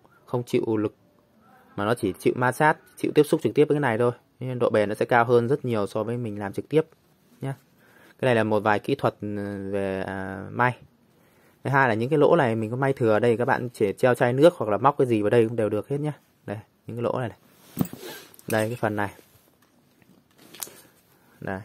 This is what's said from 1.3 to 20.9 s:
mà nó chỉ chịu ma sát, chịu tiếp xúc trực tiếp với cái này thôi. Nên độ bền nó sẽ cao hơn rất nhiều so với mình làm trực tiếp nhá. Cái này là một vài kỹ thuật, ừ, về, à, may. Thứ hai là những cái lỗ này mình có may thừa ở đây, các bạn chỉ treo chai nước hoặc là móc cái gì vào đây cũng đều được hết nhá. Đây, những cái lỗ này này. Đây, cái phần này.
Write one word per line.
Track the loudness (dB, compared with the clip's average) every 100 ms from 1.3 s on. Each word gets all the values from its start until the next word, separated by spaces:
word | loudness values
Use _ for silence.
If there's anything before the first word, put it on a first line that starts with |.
| _ _ -20 _ -4
mà | -2
nó | 0
chỉ | -2 -2
chịu | -2 0
ma | 0
sát, | 2 2 2 _ -8
chịu | 0 2
tiếp |
xúc | 4 2
trực | 0
tiếp | 2 2
với | 2
cái |
này | 0 0
thôi. | 0 -2 _ -14
Nên | -8 -2
độ | 0
bền | 2 0
nó | -2
sẽ | 2
cao | 2 4
hơn | 4 2
rất | -2 -2
nhiều | -2 -2
so | -4
với | -6 -6
mình | -8 -8
làm | -8
trực | -8 -2
tiếp | -2 -2 _ _ _ _ _
nhá. | -12 -12 _ _ _ _ -20 -4
Cái | 0
này | 2
là |
một | 2 0
vài | 2 0
kỹ | 0 -2
thuật, | -2 -4
ừ, | -8 -8 -8 -8 -6
về, | -4 -4 -4 -6
à, | -8 -8 -10 -8
may. | -2 0 -2 -12 _ _ _ _ _ _ _
Thứ | -2
hai | 2 2
là |
những | 2 0
cái | 4
lỗ | 4 4
này | 2 0
mình | -4
có | -2
may | -2
thừa | 0 2
ở | 4
đây, | 2 2
các | 0
bạn | 0 -2
chỉ | -2 -2 2
treo | 2
chai | 2 2
nước | 4 4
hoặc | 4 -2
là | 0
móc | 0 0
cái | 0
gì | 0
vào | 2
đây | 2 2
cũng | 0
đều | -2
được | -4 -6
hết | -6
nhá. | -6 -8 _ _ -12
Đây, | -12 -14 _ -14
những | -6
cái |
lỗ | -4 -4
này | -6
này. | -10 _ _ -10 -6 -6 -8 -18 -18 -20 -14 -4
Đây, | -2 -2
cái | -2
phần | -4 -2
này. | -6 -8 _ _ _ _ _ _ _ _ _ _ _ _ -20 -16 -16 -16 -20